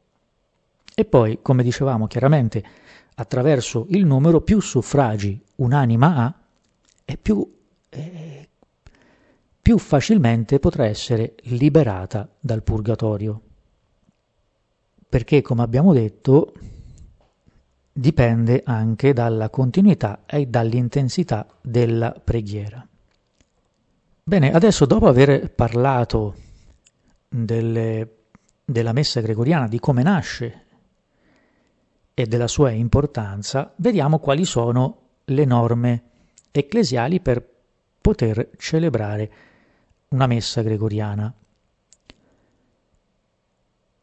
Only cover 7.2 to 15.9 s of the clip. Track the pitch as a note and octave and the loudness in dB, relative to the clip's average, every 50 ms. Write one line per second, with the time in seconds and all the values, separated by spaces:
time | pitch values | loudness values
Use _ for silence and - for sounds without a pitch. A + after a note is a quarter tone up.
7.2 | - - G#3+ G3+ - - _ _ _ _ _ _ _ _ - - D#3 E3+ F3+ E3 | -2 -2 -2 -2 -2 -6 _ _ _ _ _ _ _ _ -16 -14 -14 -14 -14 -16
8.2 | D#3+ E3 C#3+ C#3 D3+ _ _ _ _ _ _ _ - - _ _ _ _ _ _ | -18 -18 -18 -20 -20 _ _ _ _ _ _ _ -20 -20 _ _ _ _ _ _
9.2 | _ _ _ _ _ _ _ _ - - A#3 F#3 - - - C#3 - - A3+ G#3 | _ _ _ _ _ _ _ _ 2 2 2 2 2 0 0 0 2 2 2 2
10.2 | C3+ A2+ A#2 A#2 A2+ - C3+ C#3 - F3 - - B2+ G#2+ G#2 - - - B2 A2 | 4 2 2 0 0 0 0 0 0 0 0 0 -2 -2 -2 -4 -4 -4 -2 -2
11.2 | A2+ - - _ - A#2 B2 A#2+ C3+ D3+ C#3 D#3+ C#3+ A2+ F#2+ F#2 F#2 - - G#2+ | -2 -4 -8 _ -10 -6 -2 0 2 4 4 4 2 2 -2 -6 -8 -8 -8 -8
12.2 | G2+ - _ _ - B2 A2+ A2 - - A2 A2 G#2+ A2 A2+ - A#2 A2 G#2+ G2+ | -10 -10 _ _ -6 -6 -6 -4 -4 -4 -4 -4 -2 -4 -4 -2 -2 -4 -4 -4
13.2 | G#2+ A2 G#2+ A2 - _ _ _ _ _ _ _ _ _ _ _ _ _ _ _ | -4 -6 -8 -10 -12 _ _ _ _ _ _ _ _ _ _ _ _ _ _ _
14.2 | _ _ _ _ _ _ _ _ _ _ _ _ _ _ _ _ _ - - B2+ | _ _ _ _ _ _ _ _ _ _ _ _ _ _ _ _ _ -4 -4 -4
15.2 | - - D3+ C#3+ B2 - B2+ A#2 A#2+ A2+ A2+ C3+ D#3 G3 | 0 2 2 2 2 2 0 0 0 0 2 4 4 6